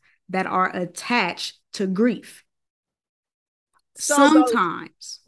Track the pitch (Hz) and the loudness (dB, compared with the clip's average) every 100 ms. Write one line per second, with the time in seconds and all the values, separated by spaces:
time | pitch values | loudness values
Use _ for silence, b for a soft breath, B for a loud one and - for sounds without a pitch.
0 | _ _ - 185 180 185 185 190 175 - | _ _ -8 -6 -2 0 -2 -2 -8 -8
1 | - 240 180 - - - _ - 190 185 | -4 -2 -2 -6 -12 -14 _ -6 -4 0
2 | 240 190 - - _ _ _ _ _ _ | 0 0 -8 -20 _ _ _ _ _ _
3 | _ _ _ _ _ _ _ _ _ - | _ _ _ _ _ _ _ _ _ -8
4 | - 285 285 311 254 226 180 - - _ | 0 4 6 6 4 2 -2 -4 -12 _
5 | - - | -20 -20